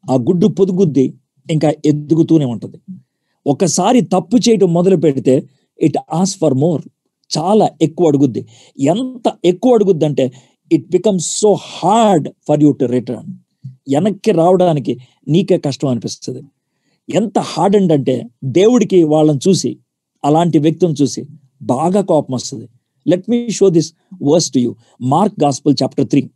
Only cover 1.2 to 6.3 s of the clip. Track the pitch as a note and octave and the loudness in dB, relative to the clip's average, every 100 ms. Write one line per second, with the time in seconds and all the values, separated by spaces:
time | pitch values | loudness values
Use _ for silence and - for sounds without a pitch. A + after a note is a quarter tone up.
1.2 | _ _ - D#3 D3+ D3 D3+ D3 D3 D#3+ | _ _ -6 -2 0 0 -2 -2 -2 0
2.2 | D#3+ D#3+ C3+ A2 F#2+ - - - _ _ | 2 2 0 -6 -12 -16 -20 -20 _ _
3.2 | _ _ - C3+ F#3 - F#3+ B3+ F3+ F#3 | _ _ -6 -2 -2 0 2 2 2 -2
4.2 | F3 A#3+ A#3 G3 F#3 E3+ F3+ F#3 D#3 C3+ | 0 0 2 2 2 2 2 2 0 0
5.2 | A#2 C3 - _ _ _ D#3 - - D#3+ | 0 0 -2 _ _ _ -2 -2 -6 -4
6.2 | F#3+ | -2